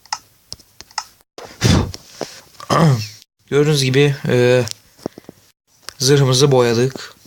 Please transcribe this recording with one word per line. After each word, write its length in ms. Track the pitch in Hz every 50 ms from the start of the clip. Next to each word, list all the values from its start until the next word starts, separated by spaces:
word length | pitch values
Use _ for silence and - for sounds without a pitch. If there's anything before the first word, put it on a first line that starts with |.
| _ - - - _ _ _ _ _ - - - - _ _ - - _ _ - - - _ _ _ _ _ - - - - - - - - - - - - - - - - - - - - - - _ _ - - -
<clears throat> 280 | - 147 170 156 131 110 104 107 - - _ _ _ _ _ -
Gördüğünüz 320 | 131 143 147 151 156 139
gibi, 320 | 135 131 127 139 143 143 139 - - 147
e, 360 | 123 123 123 123 123 127 120 107 - _ _ _ _ _ - - _ - - - - _ _ _ _ _ _ _ _ _ _ - - -
zırhımızı 540 | 131 127 147 139 139 127 131 123 143 143
boyadık. 600 | 131 127 123 117 117 113 123 131 - - - - - _ _